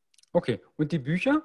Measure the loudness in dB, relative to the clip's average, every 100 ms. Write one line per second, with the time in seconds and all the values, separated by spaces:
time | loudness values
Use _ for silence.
0 | _ _ _ 0 0 -4 -6 -4 -2 -2
1 | -2 -2 2 0